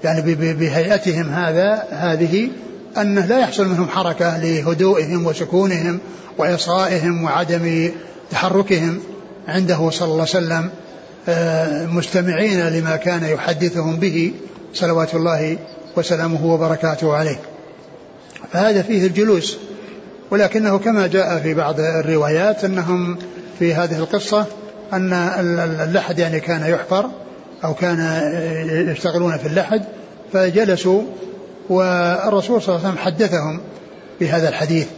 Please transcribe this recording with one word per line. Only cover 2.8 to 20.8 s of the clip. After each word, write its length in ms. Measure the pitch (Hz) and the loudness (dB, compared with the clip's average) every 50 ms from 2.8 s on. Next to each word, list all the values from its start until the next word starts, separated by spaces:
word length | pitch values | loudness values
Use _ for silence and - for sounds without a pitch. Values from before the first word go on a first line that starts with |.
| - - - - | -16 -8 -2 -2
أنه 280 | 208 208 202 202 185 | 0 2 2 2 2
لا 140 | 175 226 262 | 4 4 4
يحصل 280 | 254 - - - 202 190 | 2 2 2 0 0 2
منهم 200 | 180 170 180 156 | 2 0 0 0
حركة 500 | - 185 185 170 160 - 175 170 165 165 | 0 -2 0 0 0 0 0 0 0 0
لهدوئهم 880 | 165 165 165 156 143 160 170 156 185 190 202 175 156 147 175 175 170 | 0 0 0 0 0 0 2 4 4 4 4 4 2 0 0 0 0
وسكونهم 760 | 165 151 - 175 - 175 180 196 196 185 165 160 175 170 185 - - - - - - - - | 0 0 -2 -4 0 2 2 2 4 2 0 0 0 -2 -2 -6 -10 -16 -16 -18 -14 -4 0
وإصغائهم 840 | 156 165 175 165 - 170 175 185 190 185 185 175 156 175 175 170 165 | 0 2 2 0 0 0 2 2 2 2 0 0 2 0 0 0 0
وعدم 680 | 156 139 160 175 156 170 170 170 170 165 165 165 170 165 - - - - - - - | 0 0 0 0 0 0 0 0 0 0 0 0 0 -2 -6 -14 -16 -18 -18 -14 -8
تحركهم 680 | - - - 185 185 196 196 196 190 165 160 165 170 185 - - - - - - - - - - | -4 -2 0 2 2 2 2 4 2 2 2 0 -2 -4 -8 -12 -14 -16 -16 -18 -20 -16 -10 -4
عنده 420 | 156 185 190 175 175 151 165 160 | -2 0 2 2 2 2 2 0
صلى 160 | 156 - 180 | 0 0 -2
الله 200 | 165 156 160 165 156 - | 0 0 0 0 2 0
عليه 100 | 185 170 | 0 0
وسلم، 240 | 160 165 165 165 185 - - - - - - - - - - - - | 0 -2 -2 -2 -4 -8 -12 -18 -20 -20 -20 -20 -20 -20 -10 -4 -2
آه، 560 | 170 165 170 165 160 160 160 160 147 147 165 | 0 0 0 0 0 0 0 0 -2 -4 -4
مستمعين 840 | 165 170 175 165 - - 185 175 185 175 156 208 214 202 180 170 165 | -2 -2 -2 -2 0 0 0 2 2 2 2 2 2 2 2 2 2
لما 280 | 160 165 160 160 160 | 0 0 0 0 -2
كان 280 | 160 - 180 175 170 165 | 0 0 0 0 0 0
يحدثهم 720 | 156 156 143 - - 170 151 175 170 175 170 156 160 160 | 0 -2 0 0 -2 0 0 0 0 0 0 -2 -2 0
به 380 | 165 175 196 160 170 165 185 254 - - - - - - - - | 0 0 0 2 2 0 0 -2 -6 -14 -16 -18 -18 -20 -12 -4
صلوات 420 | - 185 170 165 165 160 156 165 | -2 0 2 2 2 2 0 0
الله 420 | 165 165 170 165 151 156 156 160 - - - - - - - - | 0 2 2 2 0 0 -2 -4 -6 -8 -14 -18 -18 -18 -4 -2
وسلامه 500 | 180 160 - 175 156 165 165 165 156 156 | -2 0 0 0 0 2 0 0 0 2
وبركاته 680 | 165 165 156 165 160 160 156 - 160 151 151 165 156 147 | 2 2 4 2 0 0 0 0 -2 -2 0 0 2 2
عليه. 260 | 147 156 156 139 - - - - - - - - - - - - - - - - - - - - - - - | 2 0 0 -2 -4 -10 -16 -18 -18 -20 -20 -20 -20 -20 -20 -20 -20 -20 -20 -20 -20 -20 -20 -20 -20 -18 -4
فهذا 300 | - 170 196 220 214 196 | 0 2 4 4 4 4
فيه 260 | 180 202 226 196 180 190 | 2 2 2 2 4 2
الجلوس، 500 | 170 185 208 220 208 175 156 - - - - - - - - - - - - - - - - - | 4 4 4 4 4 4 2 -2 -6 -8 -12 -14 -14 -14 -14 -16 -16 -18 -18 -18 -18 -20 -8 -2
ولكنه 460 | 196 208 208 180 - 220 220 208 196 | 2 2 2 4 2 2 2 4 2
كما 300 | 196 | 2